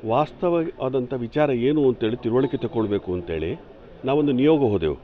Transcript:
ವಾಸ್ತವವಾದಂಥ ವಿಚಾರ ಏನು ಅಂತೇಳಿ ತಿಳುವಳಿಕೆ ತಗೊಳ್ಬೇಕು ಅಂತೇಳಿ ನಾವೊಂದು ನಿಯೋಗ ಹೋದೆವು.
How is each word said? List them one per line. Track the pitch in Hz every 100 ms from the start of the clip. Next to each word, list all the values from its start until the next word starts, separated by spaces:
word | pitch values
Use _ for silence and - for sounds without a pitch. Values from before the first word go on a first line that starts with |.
| 110
ವಾಸ್ತವವಾದಂಥ | 120 151 - 180 170 165 - 131 131 123
ವಿಚಾರ | 135 117 147 151
ಏನು | 123 123 151 135
ಅಂತೇಳಿ | 123 110 117
ತಿಳುವಳಿಕೆ | 117 120 135 139
ತಗೊಳ್ಬೇಕು | 113 117 107 101 92
ಅಂತೇಳಿ | 90 85 80 80 156 - - - -
ನಾವೊಂದು | 127 143 147
ನಿಯೋಗ | 123 143 156
ಹೋದೆವು. | 127 101 80 65